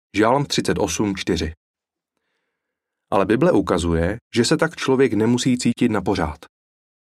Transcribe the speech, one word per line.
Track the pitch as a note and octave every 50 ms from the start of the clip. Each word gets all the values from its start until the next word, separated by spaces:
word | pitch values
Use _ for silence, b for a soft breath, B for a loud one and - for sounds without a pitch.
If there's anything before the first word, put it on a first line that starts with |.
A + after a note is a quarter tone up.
| _ _ -
Žálm | G2 G#2+ A2+ B2+ C#3+ C#3+
třicet | - - - - - F#2 -
osm | - G2 - - A2+ G2+ G2
čtyři. | - - - F2+ E2+ E2+ D#2 D#2 _ _ _ _ _ _ _ _ _ _ _ _ _ _ _ _ _ _ _ _ _ _ _ _ _ _ _ _ _ _ -
Ale | - G2+ F#2+
Bible | F#2 G#2 - - F3+ -
ukazuje, | G#2 F#2 - G2+ F2 E2+ E2+ E2+ D#2+ E2+ F2 G#2+ A#2+ _ _ -
že | A2+ A#2
se | - D#3+
tak | D#3 E3 D#3+ -
člověk | - - - C3+ B2 C#3 B2+ A2
nemusí | G#2 G#2+ A2+ B2 A#2+ - C3+ B2 B2
cítit | - B2 A#2+ - B2+ A#2+
na | A2 G2+ F2+
pořád. | - G2+ F2 E2+ D2+ D2+ - - - _ _ _ _ _ _ _ _ _ _ _ _